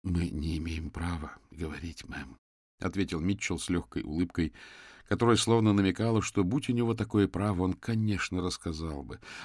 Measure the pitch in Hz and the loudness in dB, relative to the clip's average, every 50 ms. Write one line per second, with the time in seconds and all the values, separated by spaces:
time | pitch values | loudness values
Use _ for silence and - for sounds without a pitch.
0 | - 95 87 85 85 - - 78 73 82 80 78 80 82 80 80 80 76 - - | -2 0 0 0 0 0 -2 -4 -2 -2 -2 -2 -4 -4 -6 -6 -6 -8 -6 -6
1 | 85 87 87 82 78 76 - - _ _ - 78 85 78 73 71 76 82 78 - | -4 -4 -4 -6 -8 -12 -14 -18 _ _ -10 -8 -8 -8 -8 -8 -10 -10 -10 -12
2 | - - - - 69 - - _ _ _ _ _ _ _ _ _ - 92 - 98 | -14 -12 -12 -12 -12 -12 -16 _ _ _ _ _ _ _ _ _ -6 -4 0 0
3 | 95 - 90 80 78 92 101 - - - 90 80 - - 90 85 - _ - - | -2 0 -2 -2 0 0 -2 -2 -2 -4 -4 -4 -2 0 0 0 0 _ -6 -6
4 | - - 76 85 90 85 - - 82 78 - - - - - - - - - - | -6 -4 -2 -2 -2 0 0 -2 -2 -2 -2 -10 -20 -20 -20 -20 -20 -20 -20 -20
5 | - - 104 82 117 117 117 107 - 113 117 117 110 107 101 101 98 95 - - | -4 -4 0 4 6 6 6 4 6 4 4 6 6 6 6 6 6 4 4 2
6 | 107 117 113 107 95 - - 104 95 90 117 147 - - 120 120 120 113 113 110 | 0 2 2 2 0 0 0 0 2 2 2 0 0 0 0 2 2 0 0 -2
7 | 104 - - 104 101 95 - 90 101 107 98 87 92 92 87 - - - 117 110 | -2 2 4 4 4 4 2 -2 0 0 0 2 0 0 -2 -2 -4 -2 0 2
8 | 110 107 101 90 - - 92 92 87 90 - - - 87 80 78 82 80 73 69 | 2 2 0 0 -2 -2 -2 -2 -2 -2 -4 -4 -6 -6 -6 -4 -6 -6 -6 -8
9 | 69 - - - - - - - | -10 -12 -14 -16 -14 -16 -16 -16